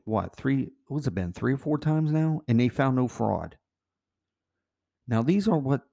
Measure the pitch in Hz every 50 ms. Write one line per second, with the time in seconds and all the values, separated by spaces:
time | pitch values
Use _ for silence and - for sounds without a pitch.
0 | - - 110 107 90 90 - - - 135 139 135 - - - _ _ - 147 147
1 | 147 131 90 95 92 87 90 - - 120 131 135 - 151 151 147 - 156 156 156
2 | 156 151 151 156 156 160 156 147 - - 117 113 123 123 - - 139 135 127 127
3 | 127 120 - - 113 107 101 87 80 82 - - _ _ _ _ _ _ _ _
4 | _ _ _ _ _ _ _ _ _ _ _ _ _ _ _ _ _ _ _ _
5 | _ - 117 110 117 139 180 202 190 220 190 156 139 131 139 127 - _